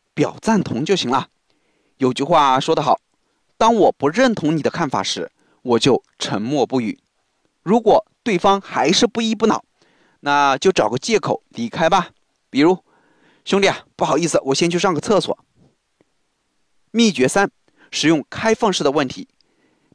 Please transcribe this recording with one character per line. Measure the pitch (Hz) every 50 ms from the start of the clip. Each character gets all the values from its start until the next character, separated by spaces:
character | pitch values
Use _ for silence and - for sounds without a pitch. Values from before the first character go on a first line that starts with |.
| _ _ -
表 | 151 143 95 - -
赞 | - 214 226 190
同 | - - - 113 151
就 | - 196
行 | - - 120
了。 | 131 127 - - _ _ _ _ _ _ _ _ _ _ _ _ _ -
有 | 131 123
句 | 120 -
话 | 139 147 170 156 143 135 127 135
说 | - - 160
得 | 156
好 | 139 131 101 - _ _ _ _ _ _ _ _ _ _ _
，“当 | - 226 226 233
我 | 214 156 - -
不 | _ 135 143
认 | 165 220 262 247 208
同 | - - 147 165
你 | 156
的 | 131 113
看 | - 160 165 135
法 | - 101
时， | 95 - - 98 80 - _ _ _ _ _ _
我 | - 123 120 113
就 | - 135 117 - - _ _ -
沉 | - - - 98
默 | 104 123 147 143 113
不 | - 131 131
语。” | 113 101 - - _ _ _ _ _ _ _ _ _ _ _ _ -
如 | 165 214 240
果 | 226 214 170 - - _ _ _
对 | - 240 196
方 | 170 - 202 196 202
还 | - - - - 123 151
是 | 196 - 240
不 | 220 - 233
依 | 233 220 220
不 | 208 226
挠， | - - - - _ _ _ _ _ _ _ _ _ _ _
那 | - 143 143 143 143 139 131
就 | 135 - 190
找 | - - 117 107
个 | 113
借 | 127 - - 220 196
口 | - - - - _ _
离 | - - 117 110
开 | - 151 165 165
吧。 | 196 185 175 - _ _ _ _ _ _ _ _
比 | - 131
如 | 147 175 190 - _ _ _ _ _ _ _ _ _ _ _ _ _
，“兄 | - 196 202
弟 | 196
啊， | 180 - - - _ _
不 | - 175
好 | 156 156
意 | 170 170
思， | 151 - - -
我 | 131 135
先 | - 170 170
去 | 165
上 | 170 190 196 165
个 | 143
厕 | - - 214 180
所。” | - - - - _ _ _ _ _ _ _ _ _ _ _ _ _ _ _ _ _ _ _ _ _ _ _ _ _ _ _ _ _ _
秘 | - 226 233 214
诀 | 156 - 123
三， | 131 - 196 202 - - _ _ _ _ _ _ _
使 | - - -
用 | 151 165 147 - _
开 | - - - 226 220
放 | - 240 208
式 | 180 - 170
的 | 139
问 | 135 156 139
题。 | - - - - - _ _ _ _ _ _ _ _ _ _ _ _